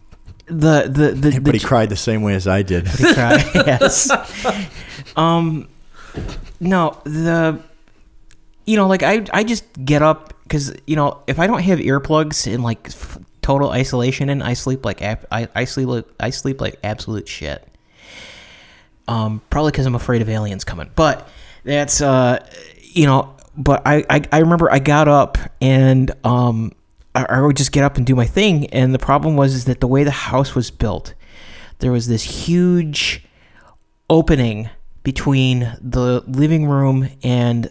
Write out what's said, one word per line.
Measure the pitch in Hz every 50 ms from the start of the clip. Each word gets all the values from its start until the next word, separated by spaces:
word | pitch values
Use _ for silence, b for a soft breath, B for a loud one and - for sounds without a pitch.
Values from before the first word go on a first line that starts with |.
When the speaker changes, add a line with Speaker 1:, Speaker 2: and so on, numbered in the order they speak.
| - - - - - - - - -
Speaker 1:
the, | - 165 160 147 160 156 143 - 123
the, | 135 147 151 135
the, | 92 131 139 151 139 131
Speaker 2:
But | 135 143
Speaker 1:
the | 135 107
Speaker 2:
he |
cried | - - 135 117 110 101
the | 104
same | 92 - - 113 110
way | 107 104 98
as | 95 92 95
I | 92 101
did. | 101 92 92 87 85 92
Speaker 1:
He | - - - 240
cried, | 233 139 123 117 - - - -
<laughs> | -
yes. | - 269 - - 240 269 - - - - 269 269 - - - - - - 254 196 208 190 160 B B B B B B 139 B B
Um, | - 160 165 165 170 165 165 160 147 - - - - - B B B B B B B B - - - - - - -
no, | 165 180 190 185 165 151 - - -
the, | 151 151 160 165 170 165 165 165 160 156 160 - - - _ _ _ _ _ _ _ _ - - - - - _ - _ - _
you | - 220
know, | 214 196 190
like, | 190 180 143
I, | 151 202 233 202 190
I | - 196 220
just | 226 233 208 - _ - - 131
get | 131 147 147
up | 151 156 156 - - - - - _ -
'cause, | - 147 143 131 - - -
you | - 156
know, | 151 143 143 - - - -
if | 135 156
I | 170
don't | 202 240 -
have | 170 190 185 156
earplugs | - - 135 139 135 - 156 156 160 151 147 - - 127
in, | 101 120 120
like, | 117 113 - - -
f-, | - - - - - - - - _ _
total | - - 139 139 143 -
isolation | - 123 131 - - 123 120 131 131 - 139 139
and | 139 139
I | - - 123
sleep | - - 131 131 131 -
like | 107 95 -
ab-, | - 104 113 - - -
I, | - 117 117 - -
I | - 127
sleep | 127 - 135 131
like, | 127 127 117 110 - _ -
I | - 120
sleep | 127 - - 139 135 135
like | 120 104 - -
absolute | - 104 107 - - - 110 101 - -
shit. | - - 76 73 - - - - _ B B B B B B B B B B B B B B B B B B B B B B B B _ _
Um, | - 117 113 110 110 107 107 - _
probably | - 147 156 151
'cause | 143 - 131
I'm | 131 120
afraid | 117 - - 123 117
of | 113 110
aliens | 110 110 107 104 98 95 -
coming. | - - 82 76 - -
But | - 160 151 - - - B B B B B B B B
that's, | - 143 147 147 139 - -
uh, | 147 139 131 131 127 123 123 - - - - - - - - -
you | - - - 180 151
know, | 143 131 135 - - - - - - -
but | 151 131 139 139 - -
I, | 135 147 151 - -
I, | - 147 143 -
I | - 156
remember | 165 165 170 165 170 -
I | 104 139
got | 135 147 147 151 156
up | 147 147 143 120 - - - - - - -
and, | 131 131 131 131 131 131 131 131 131 135 - - -
um, | 113 120 123 123 123 113 113 113 101 - _ _ _ _ - - _ -
I, | 127 131 -
I | 117 131
would | 139 147 139
just | 131 139 -
get | - 147 139
up | 143 139
and | - 123
do | 123 131
my | 127 117
thing. | - - - 208 214 175 147 143 -
And | - 135 127 131
the | 131 127
problem | - - 139 147 143 160 156
was | 143 139 135 135
is | 127 120
that | 131 123 -
the | - 120
way | 131 139
the | 147 143
house | 135 - - - - 131 139 135 -
was | 123 120 -
built, | - - - 110 92 - - - - B B B B B B B B B B B B -
there | - 127
was | 123 120 117 120
this | 117 110
huge | - - - - - 170 170 180 180 180 180 175 165 151 147 - - - - - b b b b b b b b b b b b _ _ _ _ _ -
opening | 156 165 160 - 160 135 123 117 107 104 113 113 - - - - - -
between | - 135 135 - - 143 139 135 131 131 127 123 123 117 117 -
the | - 127 123 127 123 123 123 123 -
living | - 131 131 147 151 165 160 151
room | 147 143 139 139 135 131 131 131 131 - -
and | - 127 123 123 120 120 117 117 117 -